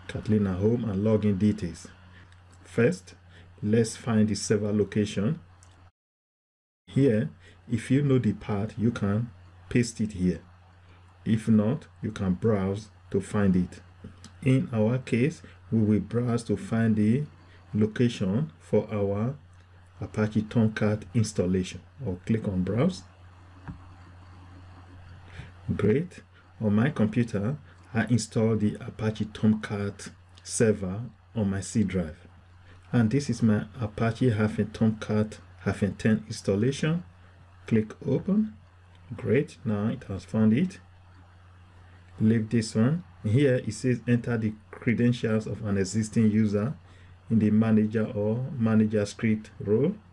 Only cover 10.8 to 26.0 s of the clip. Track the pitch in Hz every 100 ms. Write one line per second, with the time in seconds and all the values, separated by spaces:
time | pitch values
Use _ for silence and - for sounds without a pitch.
10.8 | - - - - - 110 - 110 104 151
11.8 | - - - - 98 90 110 104 95 101
12.8 | - - - 98 92 107 101 92 90 -
13.8 | - - - - - - 131 131 - 113
14.8 | 107 127 - 117 139 - - - - 113
15.8 | 107 107 90 117 123 117 - 101 - 117
16.8 | 113 107 107 127 147 - - - - 104
17.8 | 107 - 120 - 95 104 160 - - 107
18.8 | 104 107 101 101 117 143 - - - -
19.8 | - - 107 - 107 - 107 120 110 110
20.8 | 107 107 - 120 107 - 90 92 92 90
21.8 | - - 123 90 - 113 107 92 92 107
22.8 | 170 185 - - - - - - - -
23.8 | - - - - - - - - - -
24.8 | - - - - - - - - - 90
25.8 | - 127